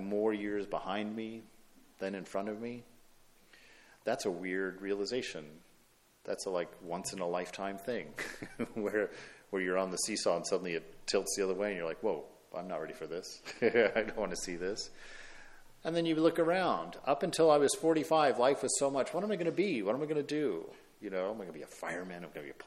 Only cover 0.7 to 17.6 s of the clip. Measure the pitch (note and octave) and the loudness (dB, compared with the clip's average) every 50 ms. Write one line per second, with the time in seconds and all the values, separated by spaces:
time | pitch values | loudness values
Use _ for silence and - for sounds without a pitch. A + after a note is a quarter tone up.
0.7 | F2 D#2 - F#2 G2 G#2 G#2+ G#2+ G#2+ A2+ A2 A2 A2+ A2+ A2+ - - - - - | -4 -4 -2 -2 -2 -2 -2 -4 -4 -6 -6 -8 -8 -12 -14 -18 -20 -20 -20 -20
1.7 | - - - - - - F#2+ G2 G2 F#2+ F2 - - G2 G2 G#2+ G#2 G#2+ A#2 A#2+ | -20 -20 -20 -20 -10 -6 -4 -4 -4 -4 -6 -4 -4 -4 -2 -4 -4 -6 -6 -8
2.7 | A#2+ A#2+ - - - - - - - - - - - - _ - - - - - | -8 -10 -14 -18 -20 -20 -20 -20 -20 -20 -20 -20 -20 -20 _ -20 -20 -20 -20 -20
3.7 | - - - - - - - G#2+ B2+ - - G#2 F2 F2 F#2 F#2 F#2 F#2+ G2 F#2 | -20 -20 -20 -20 -20 -6 -2 -2 -2 0 0 -2 -2 -2 -2 -2 -2 0 -2 -2
4.7 | F2 F#2+ G2 G2 G2+ G2+ G2+ G2 A#2+ B2+ - - - E2 D2+ D2 D#2 - - - | -4 -4 -4 -2 -2 -2 -2 -2 -2 -4 -4 -4 -8 -10 -12 -14 -16 -20 -20 -20
5.7 | - _ _ _ _ _ _ _ _ _ - - G2+ - - G2 F#2 F2 E2+ - | -20 _ _ _ _ _ _ _ _ _ -8 -8 -6 -6 -4 -2 -2 -2 -2 -4
6.7 | - - F#2+ E2+ E2+ F#2 F#2+ - F#2+ F#2+ F2+ F2 F2 F2+ F2+ - - - G2 G2 | -8 -12 -8 -6 -6 -6 -6 -6 -6 -4 -4 -2 -2 -2 -4 -4 -6 -6 -6 -6
7.7 | G2 F#2+ - - A#2+ G2+ - - - - - - - - - - - - A#2 - | -6 -6 -6 -4 -4 -4 -6 -8 -8 -10 -8 -8 -10 -12 -14 -12 -8 -6 -6 -6
8.7 | - A#2 G#2 G2+ G#2+ G#2+ G2+ - - - - - - - - - - F#2+ F#2 F#2 | -4 -2 -2 0 2 2 0 0 -2 -8 -16 -16 -18 -20 -10 -4 -2 0 2 2
9.7 | F#2 F#2+ F#2+ F#2 F2 E2+ - - G#2+ F2 - G#2 F2 E2+ E2+ - F#2+ F2+ F2+ F2+ | 2 2 2 0 0 -2 -2 -2 -2 0 2 2 2 2 2 0 0 0 0 0
10.7 | E2 D#2+ - - - - - - - G2 F#2 - - G2+ F#2+ F#2 F2+ F#2 G#2 G#2 | -2 -4 -4 -8 -14 -12 -4 0 2 2 2 0 0 0 0 0 0 0 0 -2
11.7 | G2 F2 E2+ E2 D#2+ - A2 G#2+ E2+ D2 - - - - - - - F2 F2+ F#2 | -2 -2 -4 -4 -4 -2 0 0 0 -2 -4 -10 -16 -20 -18 -12 -10 -8 -6 -4
12.7 | F2 D#2 D#2+ D#2 D2 - D#2+ D2+ E2 F#2 - - - - - - - - B2 A2 | -4 -4 -6 -6 -8 -8 -8 -6 -6 -6 -8 -8 -12 -14 -14 -14 -2 2 4 4
13.7 | - A#2+ A2 F#2+ - A2+ G#2 - - - G2+ F2+ E2+ - - F#2+ F2 E2+ F2+ F#2+ | 6 6 6 6 6 2 0 0 0 -2 -2 -2 -2 -4 -4 -6 -4 -4 -4 -4
14.7 | A2 - - - - - - - - - - - - - - - - - - - | -4 -4 -8 -10 -12 -16 -16 -16 -16 -16 -16 -16 -16 -16 -18 -18 -18 -20 -20 -20
15.7 | - - - E3 E3 E3+ E3+ E3 D#3+ D#3 D#3+ E3 D#3+ F3 E3 D#3+ F3 F#3+ F3+ D3+ | -18 -10 -6 -2 0 0 2 2 4 6 6 6 6 6 4 4 4 4 4 4
16.7 | G#2 E2+ E2 F2 - - - C3+ - - G3 E3+ - - E3 D#3 D3 D3 | 2 2 0 -4 -8 -2 2 2 2 2 2 0 4 6 8 8 10 10